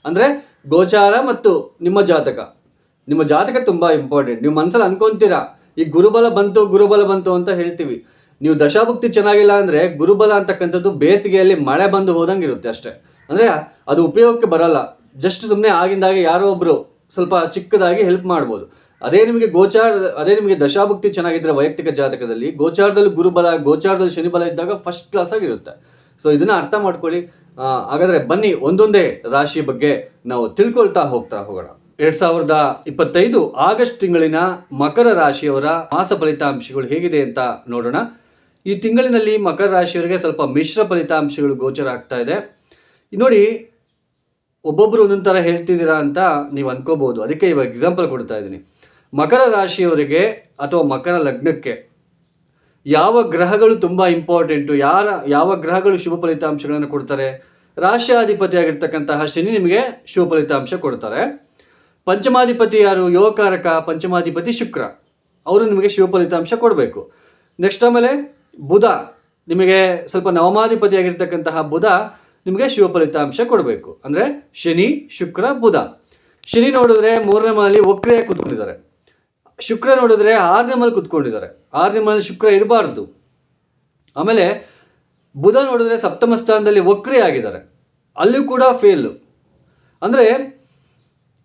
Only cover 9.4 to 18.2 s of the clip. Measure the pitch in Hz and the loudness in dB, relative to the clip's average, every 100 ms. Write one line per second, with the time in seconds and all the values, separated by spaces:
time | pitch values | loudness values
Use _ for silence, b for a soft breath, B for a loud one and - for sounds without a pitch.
9.4 | 208 202 196 151 180 147 170 202 214 202 | 6 4 2 2 0 0 2 4 4 2
10.4 | 190 185 175 175 185 151 151 196 202 190 | 0 -4 -2 -2 -2 0 2 2 2 2
11.4 | 190 170 139 147 196 196 190 170 165 196 | 4 2 0 0 2 2 0 0 0 -2
12.4 | 156 120 117 113 113 - b b b 170 | -4 -4 -8 -10 -14 -18 b b b 0
13.4 | 226 156 147 _ - 151 160 208 233 233 | 2 2 -6 _ -2 0 2 4 4 4
14.4 | 220 165 170 147 - - _ 139 175 185 | 0 2 2 0 -2 -12 _ -6 -6 -6
15.4 | 226 202 214 170 180 196 190 190 165 175 | -2 0 2 2 0 0 0 2 2 2
16.4 | 196 185 170 143 - _ _ - 175 180 | 0 0 0 0 -2 _ _ -6 -2 0
17.4 | 165 190 175 208 180 190 190 185 | -2 -6 -2 2 2 2 0 0